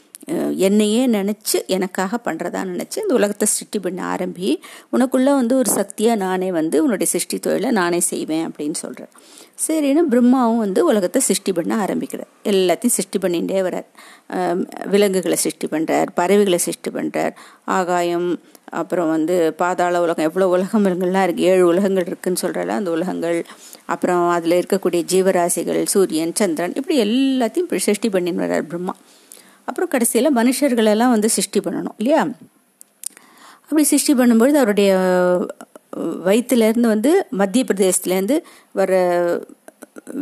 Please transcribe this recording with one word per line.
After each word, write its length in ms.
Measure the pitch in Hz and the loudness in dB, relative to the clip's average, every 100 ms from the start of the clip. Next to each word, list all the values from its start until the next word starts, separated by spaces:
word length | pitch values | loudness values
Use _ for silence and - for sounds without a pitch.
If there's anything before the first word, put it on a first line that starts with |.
| _ - - | _ -20 -8
அஹ், 240 | 165 147 147 | -4 -4 0
என்னையே 520 | 190 208 208 220 254 | 2 4 2 2 2
நினைச்சு 580 | 208 196 214 - 359 - | 0 -2 -4 -4 -4 -2
எனக்காக 520 | 185 190 - 185 240 - | -2 -2 -4 -4 -4 -4
பண்றதா 360 | 160 175 185 | -6 -6 -6
நினைச்சு 360 | 190 175 - - | -6 -6 -8 -6
இந்த 120 | 427 | 0
உலகத்தை 340 | 247 202 202 214 | 2 0 0 -2
சிருஷ்டி 320 | - 180 214 | -2 -6 -6
பண்ண 240 | 185 175 180 | -6 -6 -6
ஆரம்பி, 560 | 180 180 175 202 311 - - - | -4 -6 -4 -4 -4 -6 -20 -4
உனக்குள்ள 300 | 233 254 262 | 0 2 2
வந்து 340 | 262 277 233 262 | 2 2 2 2
ஒரு 140 | 220 | 2
சக்தியா 440 | - 196 - 220 226 | 0 -4 0 0 2
நானே 360 | 190 185 185 | 0 -2 -2
வந்து 320 | 170 160 285 | -2 0 2
உன்னுடைய 280 | 311 185 165 | 2 0 -2
சிருஷ்டி 280 | 180 - 190 | -2 -4 -4
தொழிலை 320 | 175 156 220 | -2 -2 0
நானே 280 | 220 175 175 | 0 0 0
செய்வேன் 480 | - - 160 160 160 | -2 -4 -4 -4 -6
அப்படின்னு 260 | - 147 170 | -6 -8 -8
சொல்றார். 300 | - - - - - - - - - | -10 -14 -18 -20 -20 -20 -20 -8 -4
சரின்னு 340 | 320 285 285 | 0 2 2
பிரம்மாவும் 560 | 339 240 240 262 233 233 | 2 4 4 4 2 0
வந்து 280 | 208 190 339 | 0 2 2
உலகத்தை 360 | 214 180 277 | 2 2 0
சிருஷ்டி 300 | - 190 - | 0 0 -2
பண்ண 240 | 175 190 226 | -2 -2 -2
ஆரம்பிக்கிறார். 520 | 180 - - - - _ | -2 -4 -6 -10 -14 _
எல்லாத்தையும் 520 | - 190 185 165 240 - | -2 2 2 0 0 -2
சிருஷ்டி 240 | 185 208 | -2 -4
பண்ணிட்டே 400 | 185 170 180 190 | -2 -2 -2 -2
வர்றார். 240 | 180 160 - - - - - | -2 -4 -10 -18 -20 -20 -10
அஹ், 580 | 190 175 180 - - - | -4 -2 -2 -4 -10 -2
விலங்குகளை 500 | 196 202 185 170 160 | 2 2 0 -2 -2
சிருஷ்டி 300 | 165 - - | -2 -6 -6
பண்றார், 380 | 156 165 147 160 - | -4 -2 -2 -2 -2
பறவைகளை 420 | 180 202 202 180 | 2 4 4 0
சிருஷ்டி 340 | 175 - - | -2 -6 -8
பண்றார், 420 | - 156 156 160 - - - - | -6 -6 -4 -4 -6 -16 -14 -4
ஆகாயம், 760 | 190 175 180 175 170 175 165 - - - | -2 0 0 0 -2 -2 -4 -8 -20 -12
அப்புறம் 400 | - 165 175 160 | -10 -4 -2 0
வந்து 440 | 160 156 180 160 | 0 0 2 0
பாதாள 480 | 156 180 175 175 175 | 0 -2 0 0 0
உலகம், 240 | 170 170 156 | 0 0 -2
எவ்வளவு 320 | 180 190 180 | 0 2 2
உலகங்கள்லாம் 640 | 190 220 202 180 180 190 | 2 2 2 0 0 0
இருக்கு, 200 | 185 160 | 0 2
ஏழு 220 | 165 185 175 | 2 4 4
உலகங்கள் 400 | 170 196 190 175 | 4 2 0 -2
இருக்குன்னு 340 | 165 185 180 | -4 -4 -2
சொல்றால 260 | 180 180 180 | -2 -4 -4
அந்த 240 | 220 190 | -4 -4
உலகங்கள், 540 | 165 180 175 170 170 - - - - - | -4 -4 -4 -2 -4 -6 -14 -20 -16 -8
அப்புறம் 440 | 170 - 180 175 | -4 -2 0 2
அதுல 300 | 175 165 180 | 0 2 0
இருக்கக்கூடிய 440 | - 190 185 175 | 2 -2 0 -2
ஜீவராசிகள், 840 | 156 185 185 185 170 170 160 160 165 | 0 2 2 2 0 -2 -2 -2 0
சூரியன், 500 | 202 175 156 165 165 | 2 2 0 -4 -2
சந்திரன், 380 | 202 156 175 277 | -2 -2 -4 -4
இப்படி 260 | 269 302 | -2 0
எல்லாத்தையும் 560 | 208 247 269 262 226 339 | 0 0 0 0 -2 -2
இப்படி 240 | 359 180 | -4 -2
சிருஷ்டி 280 | - 208 233 | -2 -2 0
பண்ணின்னு 340 | 190 180 185 | -2 -2 -2
வர்றார் 180 | 180 175 | -2 -2
பிரம்மா. 340 | 165 175 180 - _ _ _ - - _ - | -4 -6 -8 -10 _ _ _ -20 -20 _ -12
அப்புறம் 240 | 262 359 | -6 -4
கடைசியில 380 | 262 233 233 285 240 | -2 0 2 2 2
மனுஷர்களெல்லாம் 720 | 240 247 285 233 214 214 247 | 2 2 0 2 2 4 4
வந்து 200 | 226 214 | 2 2
சிருஷ்டி 300 | - - 208 | 0 -2 -2
பண்ணணும் 360 | 170 160 175 - | -2 -4 -8 -4
இல்லையா? 300 | 214 302 170 - - _ _ _ - _ - - - - - - | 0 2 0 -4 -16 _ _ _ -20 _ -18 -18 -20 -20 -20 -20
அப்படி 200 | _ 302 | _ 2
சிருஷ்டி 300 | 294 285 - | 4 2 2
பண்ணும்பொழுது 400 | 254 247 226 247 | 4 4 6 6
அவருடைய 380 | 294 233 208 196 190 185 180 180 180 - - - - _ - 165 - 170 | 4 4 4 4 4 4 2 2 2 -2 -10 -20 -20 _ -8 -6 -4 2
வயிற்றுலேருந்து 600 | 220 240 254 220 226 233 | 2 2 2 2 2 2
வந்து 380 | 214 240 381 - | 2 2 2 0
மத்திய 360 | 196 202 226 254 | -2 0 0 0
பிரதேசத்துலேருந்து 640 | 196 190 180 180 185 190 311 - - _ | 2 2 0 -2 -2 0 -2 -4 -16 _
வர 220 | 196 190 185 180 175 175 - - - - - - - - 92 | -2 0 2 2 2 0 -2 -6 -18 -20 -20 -20 -20 -12 -6